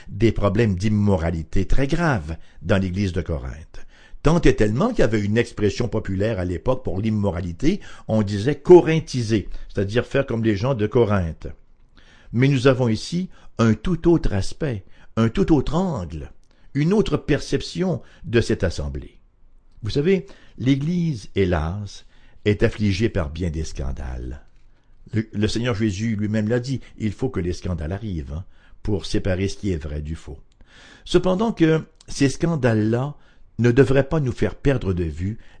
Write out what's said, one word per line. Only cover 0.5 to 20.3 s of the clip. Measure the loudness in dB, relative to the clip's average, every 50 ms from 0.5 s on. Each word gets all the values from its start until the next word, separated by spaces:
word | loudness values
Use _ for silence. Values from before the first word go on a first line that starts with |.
| 2 2 2 2 2
d'immoralité | 0 0 0 2 2 4 2 2 2 0 -2 -2 -4 -4 0 0 0 4
très | 6 6 6 6
graves | 2 0 0 2 0 0 -2 -4 -8 -10 -12 -14 -18 -18 -10
dans | -2 0 2 2
l'église | 2 0 -2 -2 -2 -2
de | -2 -4
Corinthe. | -4 -4 -6 -6 -6 -10 -12 -14 -16 -16 -14 -14 -14 -14 -18 -20 -20 -18 -12 0 2
Tant | 2 4 6
et | 4 4 4
tellement | 4 2 2 2 0 0 0
qu'il | 2 2
y | 2
avait | 2 2 0 0
une | 2 2
expression | 0 0 0 -2 -2 0 0 0 -2 -4
populaire | -4 -4 -4 -4 -4 -2 -2 -2 -2 -2 -4
à | -4
l'époque | -4 -6 -2 -2 -2 -2 -2 -4
pour | -6 -4 -2
l'immoralité, | -2 -2 0 0 0 -2 -2 -4 -6 -8 -4 0 0 0 0 0 -4 -12 -18 -14 -6 -2
on | 0 0 0
disait | 0 -2 -2 -2 -2 -4 0
corinthiser, | 8 10 10 10 10 6 2 0 -2 -4 -4 -4 -2 0 0 0 0 -4 -6 -8 -8 -6
c'est-à-dire | -4 -4 -4 0 -2 -2 -2
faire | 0 -2 -2 0
comme | 0 -4 0 0
les | 0 0
gens | 0 0 -2 0
de | -2 -2
Corinthe. | 0 2 2 4 4 2 0 0 -2 -6 -10 -12 -14 -14 -16 -20 -20 -20 _ -20 _ _ -20 -20 -20 -20 -20 -16 -6 0
Mais | 2 4 4
nous | 4 4 4
avons | 4 4 4 2 0
ici | 0 -2 -4 -6 -6 -6 -6 -8 -12 -18 -20 -10 0
un | 2 4 4 4
tout | 2 0 -2 -2 2 4 4
autre | 4 4 4 2 2
aspect, | 0 -2 -2 -2 -4 -4 -6 -6 -8 -10 -14 -20 -20 -20 -6 0
un | 0 0 2
tout | 2 0 2 4 4
autre | 4 2 0 0
angle, | 0 -2 -2 -4 -6 -8 -8 -10 -12 -12 -14 -16 -20 -20 _ _ _ -20 -6 -2
une | 0 0 2
autre | 2 2 2 2 -2
perception | -2 0 0 -2 -2 0 -2 -4 -4 -4 -6 -6 -4 -2 -2 -4 -4 -8 -14 -20 -16 -8
de | 0 0 2
cette | 2 2 0 0 -2
assemblée. | -2 -2 -4 -8 -8 -8 -10 -12 -14 -18 -20 -20 _ _ _ -20 -20 -20 -20 _ -20 -18 -10
Vous | -8 -4
savez, | -2 0 2 2 2 2 0 -6